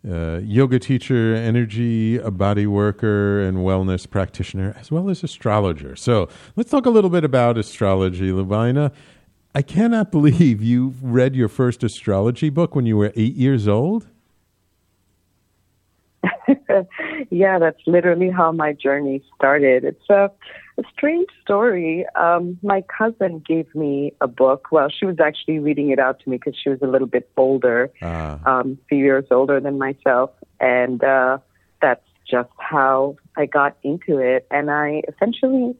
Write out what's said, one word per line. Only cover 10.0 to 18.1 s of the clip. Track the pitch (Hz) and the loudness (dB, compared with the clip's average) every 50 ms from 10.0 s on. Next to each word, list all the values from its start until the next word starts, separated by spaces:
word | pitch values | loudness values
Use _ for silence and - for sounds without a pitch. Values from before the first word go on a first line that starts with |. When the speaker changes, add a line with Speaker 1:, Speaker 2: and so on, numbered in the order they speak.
| 208 - | -2 0
Speaker 1:
<laughs> | - | 0
believe | 151 147 151 131 165 170 139 113 104 | 2 4 4 4 6 4 4 4 2
you | 110 117 123 123 127 135 131 127 | 0 0 0 2 0 -2 -4 -8
read | 131 127 117 127 127 135 135 | -6 -2 2 2 2 2 2
your | 131 120 | 0 0
first | 104 - - 131 123 117 - - | 0 0 0 0 0 0 -2 -4
astrology | 110 - - - - 98 95 101 117 123 - - 156 | -4 -4 -4 -4 -2 0 2 0 0 0 0 -4 -2
book | 135 160 170 165 - | 0 0 -2 0 0
when | 147 123 | -2 0
you | 113 110 | 2 2
were | 104 104 104 - | 2 2 0 0
eight | 117 110 120 - | 0 0 0 0
years | - 123 135 139 120 101 | 2 2 2 2 2 2
old. | 104 101 110 135 175 214 226 - - _ _ _ _ _ _ _ _ _ _ _ _ _ _ _ _ _ _ _ _ _ _ _ _ _ _ _ _ _ _ _ _ _ _ _ _ _ _ _ _ _ _ - 285 - - - | 2 2 2 0 0 -2 -4 -6 -10 _ _ _ _ _ _ _ _ _ _ _ _ _ _ _ _ _ _ _ _ _ _ _ _ _ _ _ _ _ _ _ _ _ _ _ _ _ _ _ _ _ _ -6 -6 -6 -4 -2
Speaker 2:
<laughs> | - 277 269 _ - - 196 185 185 - - 330 330 320 311 269 - | -2 -2 -2 _ 0 0 0 0 -2 -12 -14 -12 -12 -10 -12 -10 -6
Yeah, | 185 175 196 190 190 180 | 0 2 2 2 4 2
that's | 165 160 156 _ _ | 2 2 0 _ _
literally | 165 170 175 165 180 | 2 2 4 4 4